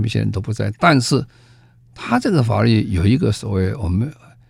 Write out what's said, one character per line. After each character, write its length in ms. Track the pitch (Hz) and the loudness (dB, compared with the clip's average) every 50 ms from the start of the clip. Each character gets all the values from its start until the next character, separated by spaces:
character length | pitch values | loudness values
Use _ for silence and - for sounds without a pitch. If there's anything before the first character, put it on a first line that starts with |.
| 107 110 | 0 0
些 100 | - 107 | 0 0
人 100 | 107 104 | 0 0
都 120 | 104 101 | -2 -4
不 120 | 104 - | -4 -4
在， 200 | 107 - 104 104 107 - | -4 -4 -4 -4 -2 0
但 200 | - 175 151 131 | 2 2 2 2
是 240 | 120 - 143 127 135 - _ _ - _ - _ _ _ _ _ _ _ _ | 2 2 0 0 0 -4 _ _ -20 _ -20 _ _ _ _ _ _ _ _
他 240 | - - - 233 254 | -14 -6 -2 -2 0
这 140 | - 269 | 0 2
个 100 | 190 147 | 2 2
法 200 | 117 110 101 101 | 2 2 0 2
律 200 | 110 117 113 107 - - | 2 2 2 2 0 0
有 160 | 98 87 85 | -2 0 2
一 100 | 95 127 | 2 2
个 140 | 151 175 113 | 2 2 0
所 220 | 101 - - 107 | -2 -2 -4 -4
谓 200 | 101 95 92 95 - | -2 -2 -2 -2 -2
我 120 | - 92 87 | -4 -4 -2
们 240 | 87 98 120 156 - - - - - - - | 0 -2 -2 -4 -6 -14 -20 -20 -20 -20 -20